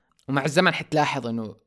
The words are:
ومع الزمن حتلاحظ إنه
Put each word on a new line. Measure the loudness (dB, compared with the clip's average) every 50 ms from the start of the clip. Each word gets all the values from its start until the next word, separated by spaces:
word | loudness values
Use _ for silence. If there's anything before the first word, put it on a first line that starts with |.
| _ _ _ _ -8 -2
ومع | -2 0 0
الزمن | 2 2 4 4 4 2
حتلاحظ | 0 -6 0 0 2 2 2 -2 -4 -4
إنه | -4 -6 -6 -8 -10 -12 _ _